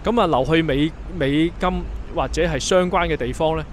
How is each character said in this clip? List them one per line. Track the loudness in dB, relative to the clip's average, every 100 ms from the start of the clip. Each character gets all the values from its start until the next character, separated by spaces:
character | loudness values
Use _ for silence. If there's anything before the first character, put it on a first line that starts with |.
咁 | 0 2
啊， | 2
流 | 2 4
去 | 2
美-， | 2 2 0 -2 -10 -2
美 | 0 2 0 0
金 | -2 -2 -4 -8 -6 -4
或 | -2
者 | 0
係 | 0 0
相 | 2 2 4
關 | 2 0
嘅 | -2
地 | -2
方 | 0 0 0
呢 | -6